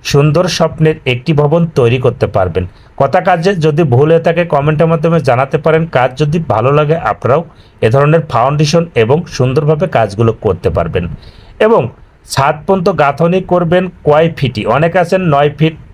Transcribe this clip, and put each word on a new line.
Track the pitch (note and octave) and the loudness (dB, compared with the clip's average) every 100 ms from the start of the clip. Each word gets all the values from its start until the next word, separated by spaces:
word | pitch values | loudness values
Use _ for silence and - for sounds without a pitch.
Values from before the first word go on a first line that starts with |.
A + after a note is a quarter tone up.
| - | 0
সুন্দর | C#3+ D3+ D3+ F3+ - | 2 2 2 -2 -2
স্বপ্নের | D#3+ - D#3 D#3 - | -4 0 0 0 -4
একটি | B2 - | -4 -2
ভবন | D3 D3 E3 E3 - | 0 2 0 0 2
তৈরি | A#2+ B2 | 2 2
করতে | B2 A2+ F#2+ | -2 -2 -2
পারবেন। | G2+ F#2 F2 F#2 - - - | 0 -2 -2 -6 -12 -20 -4
কথা | C3+ F3+ | 0 0
কাজে | F3 F3+ F3+ G3 D#3 | 0 0 0 0 0
যদি | D3+ D#3+ | 0 2
ভুল | A#2+ D#3 | 2 4
হয়ে | E3 E3+ | 2 2
থাকে | E3 E3+ | -2 -2
কমেন্টের | C#3+ D3 D3+ E3 | 0 0 0 0
মাধ্যমে | E3 E3 E3 C3 | 0 0 0 0
জানাতে | A#2+ C#3 D#3+ | 0 0 -2
পারেন। | E3 D#3+ E3 C3 | 0 0 0 0
কাজ | A#2+ B2 | -2 -2
যদি | D3 E3+ D#3+ | -2 -2 -2
ভালো | A2 B2 D3 | 0 2 0
লাগে | D3 E3 A2 | 0 -2 -2
আপনারাও | - A#2 C#3+ E3+ - - _ | -4 0 -2 -2 -18 -20 _
এ | A2+ | 0
ধরনের | C3+ D3 E3 D#3 | 2 2 2 0
ফাউন্ডেশন | A#2 B2+ D3 D3+ E3+ E3+ B2 | 0 0 0 0 0 0 -2
এবং | A2 D3+ F3 - | 0 0 -2 -4
সুন্দরভাবে | B2+ C3 D3+ D#3 F#3 A#2+ | 0 0 0 -2 0 0
কাজগুলো | A2 G2 A2+ A2 | -2 0 -2 0
করতে | G#2+ F2 - | -4 -2 -2
পারবেন। | E2+ E2 F2+ E2+ - - - - - | -2 -2 -4 -6 -10 -18 -20 -20 -2
এবং | A3 A3 A#2+ - - _ - | 2 2 -2 -10 -20 _ -8
ছাদ | - C#3 D3+ - | -2 -2 -2 -2
পর্যন্ত | G3 F3+ E3 | 0 0 0
গাঁথনি | C#3+ C#3 E3+ F#3 F#3 | 0 0 0 0 0
করবেন | F3 E3+ F3+ F#3 - | -2 2 0 -2 -4
কয় | - D3 E3 D#3+ | 2 2 2 0
ফিটই, | C3+ G#2+ G2 B2+ | -4 -4 -2 0
অনেকে | E3 F3+ | 0 0
আছেন | E3+ F#3+ F3+ | 0 0 2
নয় | C#3+ D3 D3 | 2 2 0
ফিট | D#3 D#3 - | -2 -2 -20